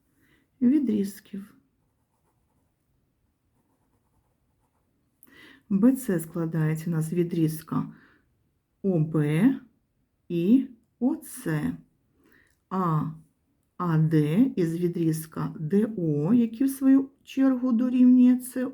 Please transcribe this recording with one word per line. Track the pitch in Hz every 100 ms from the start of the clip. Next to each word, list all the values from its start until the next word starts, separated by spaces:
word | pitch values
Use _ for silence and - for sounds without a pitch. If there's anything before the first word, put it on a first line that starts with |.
| _ _ _ _ _ -
відрізків. | 240 302 247 214 196 - - 196 196 _ _ _ _ _ _ _ _ _ _ _ _ _ _ _ _ _ _ _ _ _ _ _ _ _ _ _ _ _ _ _ _ _ _ _ _ _ - - - - -
Б | 196 226 269
Ц | - 180
складається | 160 175 165 160 156 156 165
у |
нас | 165 160
з |
відрізка | 175 170 170 156 156 - - - - _ _ _ _ _ _ _ _
О | 196 180
Б | 156 160 147 156 233 269 - _ _ _ _ _ -
і | 170 175 254 - - _ -
О | 247 320
Ц, | - - - 156 160 170 - _ _ _ _ _ _ _ -
а | 190 180 156 151 156 _ _ _ _ _ -
А | 180 160
Д | 156 160 147 170 269 -
із | 165 165
відрізка | 175 175 165 160 - - 160 -
Д | 151 196 220 208
О, | 165 147 151
який | 240 233 - 269
в |
свою | 269 269 269 269 _
чергу | - - 269 254 254
дорівнює | 226 254 247 254 254 247 254
С | - 254 254